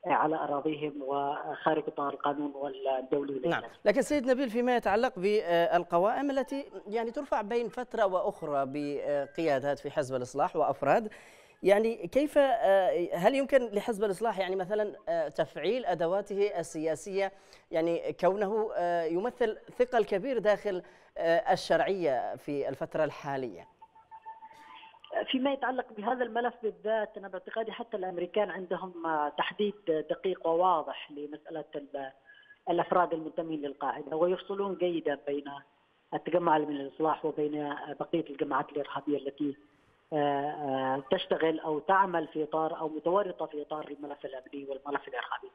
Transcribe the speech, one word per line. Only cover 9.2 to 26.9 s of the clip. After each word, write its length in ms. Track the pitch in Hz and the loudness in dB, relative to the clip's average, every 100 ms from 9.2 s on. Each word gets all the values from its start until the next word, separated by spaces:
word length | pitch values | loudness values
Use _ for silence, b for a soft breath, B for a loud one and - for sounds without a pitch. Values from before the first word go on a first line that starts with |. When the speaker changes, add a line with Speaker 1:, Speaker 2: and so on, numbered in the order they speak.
| 139 - 160 139 139 139 | -2 -2 2 2 2 -2
Speaker 2:
في 120 | 147 | -4
حزب 260 | 139 131 131 | -4 -2 -2
الإصلاح 400 | 123 135 175 165 | -4 0 0 2
وأفراد، 540 | 135 135 139 180 214 B B B B B | 2 2 4 4 2 B B B B B
يعني، 460 | 180 202 220 226 170 | 4 6 6 0 0
كيف، 300 | 254 294 294 | 2 4 4
آه، 680 | 277 175 175 196 185 151 175 | 4 4 6 6 6 2 0
هل 200 | 165 185 | 4 4
يمكن 240 | 269 269 277 | 4 4 4
لحزب 460 | 240 202 202 208 | 4 -2 -2 0
الإصلاح، 340 | 214 180 226 190 | 0 0 0 0
يعني، 180 | 180 190 | 0 -2
مثلًا، 400 | 180 214 208 143 - | 0 0 -2 -4 -4
آه، 200 | 170 156 | -2 -2
تفعيل 560 | - 156 - 156 247 214 | -2 -4 0 0 0 0
أدواته 720 | 165 165 190 202 196 202 185 | 0 2 0 -2 0 0 0
السياسية، 720 | 165 165 156 156 - 190 196 - B B B | -4 -4 -2 -2 -4 -2 -2 -4 B B B
يعني، 420 | 165 165 170 - | 0 2 0 -2
كونه، 580 | 156 180 196 196 220 214 - | 2 2 4 0 0 0 0
آه، 280 | 175 175 | 0 0
يمثل 540 | 165 170 226 240 233 214 - - | 0 0 -2 0 -2 -2 -12 0
ثقل 260 | 247 240 | 2 2
كبير 340 | 214 202 226 247 | 2 0 0 0
داخل، 440 | 196 196 208 185 - B B - | 4 2 2 -4 -6 B B -2
آه، 340 | 165 170 - | 4 4 4
الشرعية 840 | 190 - 170 160 190 165 127 101 117 | 2 4 4 4 2 2 2 -2 -6
في 320 | - 143 131 | -4 -2 -2
الفترة 360 | 135 156 156 | -4 -4 0
الحالية؟ 640 | 151 - 151 139 131 85 - _ - - - 906 - 880 880 B B B B B - - 214 | 0 0 -4 -4 -4 -8 -18 _ -20 -20 -20 -18 -16 -16 -18 B B B B B -6 -4 -2
Speaker 1:
فيما 260 | 262 262 | 0 0
يتعلق 340 | 269 240 254 247 220 | 0 -2 -2 -6 -4
بهذا 280 | 208 254 | -2 0
الملف 300 | 233 226 240 233 | 0 0 -2 -2
بالذات، 560 | 220 196 208 | -6 -4 -2